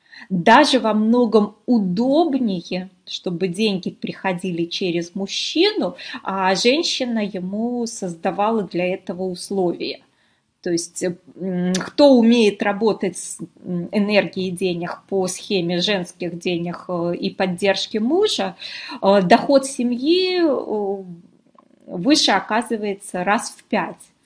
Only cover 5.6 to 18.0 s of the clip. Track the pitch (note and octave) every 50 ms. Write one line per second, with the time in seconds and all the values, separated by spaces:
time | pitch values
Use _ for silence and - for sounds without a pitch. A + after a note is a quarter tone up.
5.6 | F4+ G#4 G#4+ F#4 A3 F3 - - - - - B3 - - F#3+ G3 F#3+ F#3+ G3 F#3
6.6 | - A#3+ C4 D#4+ F4 - - - C4 A#3+ A3+ A3+ G#3 G3 G3+ F#3 F3+ F#3 G3 G#3+
7.6 | A3+ A#3+ B3 B3 A#3 A3 - - G3 F3+ E3+ E3 - G3 E3+ F#3+ G#3 A3 A3+ A3
8.6 | G3 - - E3+ F3+ F3+ F#3 F#3 - - F#3 F3 F#3+ F#3 F3+ F3 - - G3+ F#3+
9.6 | F3+ E3+ F3 - - - - - _ _ _ _ _ _ _ _ _ _ _ _
10.6 | - F3+ F3 E3+ E3+ - _ - F#3 F#3 F3+ - _ - - - F3 F#3+ F3+ F3+
11.6 | F3+ F3+ F#3 F3+ - - - - D4 C#4+ C4+ A#3+ A3 A3+ A#3+ A#3+ A3 G3+ G3+ -
12.6 | - G#3 G3+ G3 A3+ G#3+ G3 - - F#3 E3+ - - - - - E3+ - _ _
13.6 | - - F3+ F3 E3+ - - G#3+ G3+ G#3 G#3 G3+ F3+ D#3+ - G3 F#3 F#3+ F3+ E3
14.6 | G3 F#3 F3 E3+ F3 E3+ - - - _ G3 G3 F#3 F3+ - - - - G#3 F#3+
15.6 | E3+ E3+ F3+ F3 F3 G3 G#3 F#3+ F3 - - - F3+ F3 F3 E3+ - F#3 F3+ E3+
16.6 | E3+ F3 E3+ - - - F3+ E3+ E3+ F3 F3 - - F#3+ F#3 - G3 F#3+ F3 E3+
17.6 | G3+ G3 F#3+ F#3+ - - - G#3+